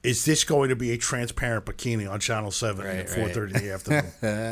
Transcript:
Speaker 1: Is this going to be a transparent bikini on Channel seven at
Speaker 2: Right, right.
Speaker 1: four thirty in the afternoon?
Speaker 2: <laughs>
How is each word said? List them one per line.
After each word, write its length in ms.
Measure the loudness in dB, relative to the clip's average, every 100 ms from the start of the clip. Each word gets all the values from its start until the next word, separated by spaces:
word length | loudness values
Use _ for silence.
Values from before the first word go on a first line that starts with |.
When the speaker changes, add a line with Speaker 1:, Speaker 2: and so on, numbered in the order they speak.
Speaker 1:
Is 200 | 2 2 4
this 180 | 4
going 260 | 4 4 4
to 60 | 2
be 160 | 0
a 60 | 0
transparent 680 | -2 -2 -2 -2 0 -2 -4
bikini 420 | -6 -2 0 -2
on 80 | -2
Channel 320 | -2 -2 -2
seven 340 | -2 -2 -2 -4
at 40 |
Speaker 2:
Right, 80 | -4
right. 100 | -2
Speaker 1:
four 200 | -2 0
thirty 260 | -2 0 -2
in 60 | -2
the 80 |
afternoon? 380 | -6 2 2 2 -2
Speaker 2:
<laughs> 0 | -2 0 -2